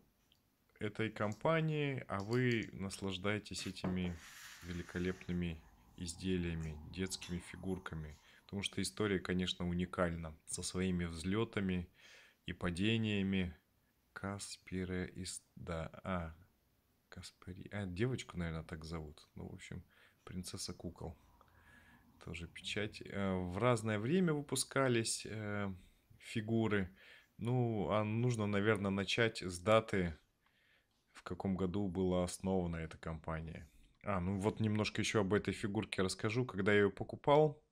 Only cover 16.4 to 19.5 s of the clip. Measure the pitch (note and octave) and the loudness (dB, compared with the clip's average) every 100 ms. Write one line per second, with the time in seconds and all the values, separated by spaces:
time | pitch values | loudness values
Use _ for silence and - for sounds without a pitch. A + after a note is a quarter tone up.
16.4 | - _ _ _ _ _ _ - F2+ - | -20 _ _ _ _ _ _ -16 -16 -16
17.4 | - F#2 - G2+ G2 F2 B2 B2+ - F2+ | -14 -12 -8 -6 -4 0 0 0 -4 -4
18.4 | E2+ D#2+ D#2+ D#2+ D#2 E2+ D#2 - - - | -2 -4 -6 -10 -6 -8 -8 -14 -18 -14
19.4 | F2+ | -12